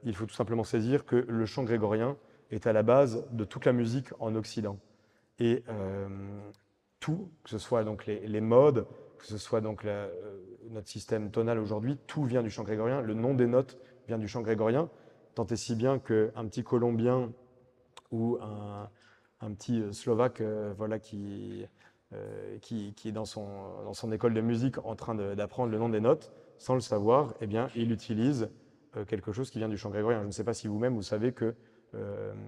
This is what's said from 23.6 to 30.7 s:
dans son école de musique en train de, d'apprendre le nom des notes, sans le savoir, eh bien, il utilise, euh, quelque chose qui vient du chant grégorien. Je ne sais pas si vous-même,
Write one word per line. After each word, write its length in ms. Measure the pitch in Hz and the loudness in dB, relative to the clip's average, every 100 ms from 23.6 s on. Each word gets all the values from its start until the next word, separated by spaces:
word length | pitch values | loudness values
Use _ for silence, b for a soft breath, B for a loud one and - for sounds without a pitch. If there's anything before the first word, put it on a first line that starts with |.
| 98 95 | -12 -12
dans 100 | 104 | -12
son 180 | 101 113 | -8 -4
école 220 | 110 120 | 2 2
de 60 | 110 | 4
musique 380 | 113 117 131 - | 2 2 0 -2
en 180 | 110 107 | -6 -6
train 180 | - | -4
de, 200 | 110 98 | -4 -2
d'apprendre 360 | 101 104 - 120 | -2 -4 -2 0
le 80 | 107 | 2
nom 100 | 117 | 2
des 120 | 110 | 4
notes, 320 | 113 156 - B B B | 4 4 0 B B B
sans 160 | - | 0
le 60 | 127 | 0
savoir, 540 | - 107 104 131 139 - | 2 2 6 6 6 -2
eh 60 | 107 | -2
bien, 220 | 110 131 | -2 -2
il 180 | 120 117 | 0 0
utilise, 580 | 110 - 110 123 135 107 - B B B 107 | 0 -2 2 2 2 -2 -8 B B B -10
euh, 80 | |
quelque 280 | 101 104 110 | -4 -4 -4
chose 180 | 101 131 | -6 -4
qui 80 | 110 | -4
vient 100 | 110 | -4
du 80 | 101 | -4
chant 140 | 104 | -4
grégorien. 320 | 101 107 117 | 0 2 2
Je 40 | 104 | 0
ne 60 | |
sais 120 | 98 | -4
pas 100 | 104 | -2
si 140 | 113 | -2
vous-même, 260 | 110 | -2